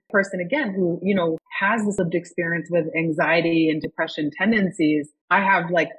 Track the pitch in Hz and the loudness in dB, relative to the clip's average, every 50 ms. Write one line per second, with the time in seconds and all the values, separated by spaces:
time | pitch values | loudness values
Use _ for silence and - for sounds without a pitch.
0 | _ - - 196 196 196 - 185 175 170 269 302 277 208 190 196 180 170 170 175 | _ -2 0 0 0 0 -2 -6 -4 -2 -2 -2 -2 -2 -2 0 0 0 0 -2
1 | 180 196 202 185 170 165 160 160 _ - - - 196 202 226 226 214 208 196 - | 0 0 0 2 2 0 -2 -4 _ -10 -6 -2 0 0 0 0 0 -2 0 0
2 | 180 165 180 170 170 - - - 170 165 170 165 165 170 170 170 156 160 160 165 | -2 0 -2 -4 -4 -6 -6 -4 -4 -2 -2 -4 -4 -2 0 0 0 0 -2 -2
3 | 165 165 151 165 160 151 165 170 165 165 165 165 160 156 156 156 156 160 - - | -2 0 0 0 2 2 2 2 2 2 2 2 2 2 0 -2 -4 -6 -4 -4
4 | 165 160 - 165 151 143 - - 190 220 226 214 190 175 - - 156 151 151 151 | -6 -4 -4 -4 -4 -4 -2 0 0 2 2 2 0 0 0 0 2 2 2 0
5 | 147 - _ _ _ - 175 196 196 196 196 180 170 170 180 170 156 - - | -2 -4 _ _ _ 0 0 2 4 4 2 2 0 0 0 0 0 0 -4